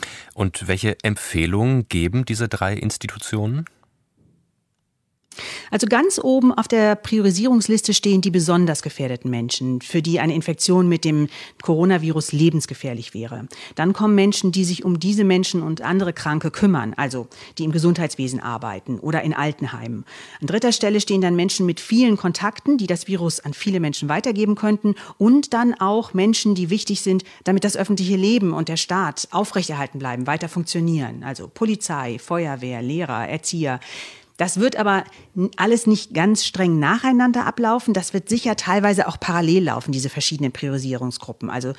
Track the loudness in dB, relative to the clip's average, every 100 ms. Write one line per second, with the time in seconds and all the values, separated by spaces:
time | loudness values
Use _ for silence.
0 | -14 -14 -12 -4 -4 -4 -4 -2 -2 -2
1 | -2 -4 -4 -2 0 2 2 0 0 -2
2 | 0 0 -2 -4 -4 -2 -4 -2 -4 -6
3 | -8 -10 -6 -4 -2 -4 -6 _ _ _
4 | _ _ _ _ _ _ _ _ _ _
5 | _ _ _ -16 -14 -14 -4 -2 2 2
6 | 2 2 2 4 4 4 2 4 4 2
7 | 0 2 2 2 2 2 4 2 2 2
8 | 4 2 2 2 4 4 4 0 -6 -6
9 | -6 -4 -4 -4 -4 -4 -4 -4 -2 -2
10 | 0 2 2 0 -2 -2 2 4 4 2
11 | 2 2 0 -4 -20 -6 0 4 4 4
12 | 2 -2 0 4 4 4 -2 -8 -8 -10
13 | -10 -12 -10 -12 -14 -16 -10 0 0 2
14 | 4 6 4 2 2 2 0 0 0 0
15 | 2 2 4 4 2 -2 -2 -4 -2 0
16 | 0 -2 -2 0 -2 0 2 2 0 -4
17 | -4 -6 -10 -16 -16 -6 -2 2 2 2
18 | -2 -4 -6 -6 -6 -8 -8 -10 -8 -6
19 | -4 -2 -2 -2 -4 -4 -8 -8 -10 -10
20 | -12 -20 -20 -8 -4 0 0 2 0 0
21 | 0 2 2 2 0 0 0 -2 0 4
22 | 4 4 0 -2 -4 -2 0 0 0 -2
23 | -2 -2 -2 -4 -8 -6 -2 0 0 -2
24 | -2 -2 0 0 0 2 0 2 0 -2
25 | -6 2 4 6 4 2 2 2 0 0
26 | 0 2 2 2 2 0 0 -2 -2 -2
27 | 0 0 -2 -6 0 2 2 0 0 0
28 | 0 2 2 4 2 0 -2 -4 -2 -2
29 | -2 -4 -4 -4 -2 -2 -4 -6 -8 -8
30 | -6 -4 -4 -4 -4 -6 -4 -2 0 0
31 | -4 -8 -10 -12 -12 -2 -2 -2 -4 -6
32 | -6 -8 -4 -4 -2 -6 -8 -6 -6 -4
33 | -4 -4 -4 -6 -6 -4 -2 -4 -8 -16
34 | -16 -20 _ -6 -4 0 0 2 2 0
35 | -2 -12 -10 -2 -2 0 2 4 4 2
36 | 0 0 2 2 0 0 2 4 4 2
37 | 2 4 4 2 0 0 0 0 0 -2
38 | -2 -4 -2 -2 0 -2 0 2 4 2
39 | 0 -2 -2 2 4 4 4 0 -4 -4
40 | -4 -4 -4 -2 -4 -4 -4 -4 -4 -4
41 | -6 -8 -12 -10 -8 -6 -6